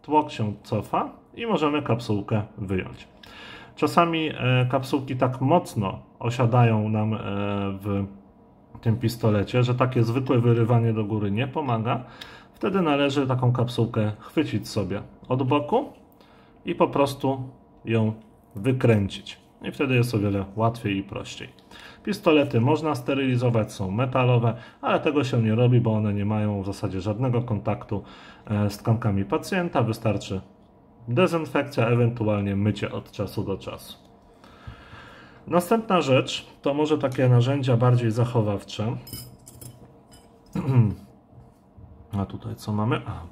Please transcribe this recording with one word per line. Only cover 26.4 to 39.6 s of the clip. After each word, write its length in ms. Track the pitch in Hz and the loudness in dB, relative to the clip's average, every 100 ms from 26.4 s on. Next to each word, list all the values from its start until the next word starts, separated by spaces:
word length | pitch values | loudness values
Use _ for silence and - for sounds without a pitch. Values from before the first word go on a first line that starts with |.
| 104 101 | 0 -2
w 40 | 95 | -4
zasadzie 340 | 95 101 95 | -6 -4 -4
żadnego 420 | 95 107 131 120 | -4 -2 0 0
kontaktu, 600 | 120 104 107 101 - 101 - - - - - | 0 -2 -2 -4 -4 -8 -8 -20 -20 -20 -4
e, 240 | 107 104 | 0 0
z 80 | - | -2
tkankami 460 | - 113 120 98 | 0 0 2 0
pacjenta. 580 | 98 156 - 190 175 143 | 0 -2 -2 -2 0 0
Wystarczy 580 | 113 110 110 101 - 95 - _ _ _ _ - 117 | 0 0 -2 -2 -4 -8 -10 _ _ _ _ -18 -4
dezynfekcja, 800 | 123 180 165 156 143 131 - 117 | 2 2 0 -2 -2 -2 0 2
ewentualnie 680 | 120 117 117 107 104 101 98 | 4 2 0 0 0 0 0
mycie 360 | 104 101 107 | 0 0 -4
od 200 | - - | -8 -12
czasu 320 | - 95 - | -8 -6 -6
do 140 | 95 95 | -6 -6
czasu. 400 | - - - - - - _ _ - - - - - - - - - - - | -8 -14 -16 -20 -20 -20 _ _ -20 -20 -20 -20 -20 -20 -20 -20 -20 -20 0
Następna 540 | 165 175 226 220 180 | 0 2 0 2 0
rzecz 460 | 135 127 127 - - - | 4 2 2 -8 -12 -6
to 120 | 143 | -2
może 240 | 143 151 151 | 0 2 2
takie 300 | 139 127 127 | 0 2 4
narzędzia 480 | 123 120 143 131 117 | 6 4 0 2 2
bardziej 340 | 123 120 117 | 4 4 2
zachowawcze. 840 | 110 117 120 104 101 - - 107 127 - - - - - - | 0 0 0 0 -2 -6 -6 -4 -4 -10 -16 -16 -20 -20 -20